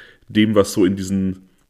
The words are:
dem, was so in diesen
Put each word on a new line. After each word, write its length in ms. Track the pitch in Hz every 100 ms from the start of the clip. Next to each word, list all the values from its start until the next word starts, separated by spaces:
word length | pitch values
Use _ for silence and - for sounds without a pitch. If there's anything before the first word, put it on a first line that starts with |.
| - _ -
dem, 260 | 107 107
was 180 | 104 98
so 120 | - 95
in 100 | 98
diesen 520 | 95 98 95 92 _ _